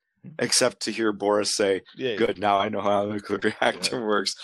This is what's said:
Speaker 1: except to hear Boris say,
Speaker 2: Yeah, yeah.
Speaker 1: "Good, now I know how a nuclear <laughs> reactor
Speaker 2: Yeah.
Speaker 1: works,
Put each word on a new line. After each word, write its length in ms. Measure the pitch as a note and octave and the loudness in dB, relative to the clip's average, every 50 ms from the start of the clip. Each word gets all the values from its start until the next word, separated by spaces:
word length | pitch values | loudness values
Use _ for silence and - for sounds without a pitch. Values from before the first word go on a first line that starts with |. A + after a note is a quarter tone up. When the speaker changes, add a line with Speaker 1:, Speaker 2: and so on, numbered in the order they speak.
| _ _ _ _ - - D3+ - | _ _ _ _ -20 -16 -6 -4
Speaker 1:
except 420 | A#2+ A#2 - - C3 B2 - - - | -2 0 2 2 2 2 0 -2 -6
to 60 | A#2+ G#2+ | -6 -4
hear 200 | G#2+ A2+ G#2+ G2+ | 0 0 0 0
Boris 420 | G2 G2+ G2+ G#2 G#2 G#2 - - | 2 2 2 2 2 2 0 0
say, 280 | - G#2+ G2 G2 F#2 - - - | 0 2 2 2 0 -2 -8 -10
Speaker 2:
Yeah, 160 | - C3 B2+ A2 | -6 -4 -4 0
yeah. 40 | |
Speaker 1:
"Good, 220 | G2+ - - G2 - | 0 0 0 0 0
now 200 | G2+ G#2 G2+ G2 | 2 2 4 4
I 100 | G2+ G#2+ | 2 0
know 100 | G#2+ G2+ | -2 -2
how 280 | G2 G2+ G2+ G2+ G#2 G#2 | 0 2 2 2 0 0
a 40 | G#2+ | -4
nuclear 260 | G#2 - - G2+ F#2+ | -6 -4 -4 -4 -2
<laughs> 220 | - G#2+ G#2+ - | -2 -2 0 0
reactor 380 | B2 A#2+ G#2+ F#2+ F#2 - B2+ C3 | 0 0 0 -2 -4 -4 -4 -4
Speaker 2:
Yeah. 60 | A2+ | 0
Speaker 1:
works, 280 | G#2 G#2 G2+ G2+ G#2 - - | 0 0 0 0 -2 -6 -8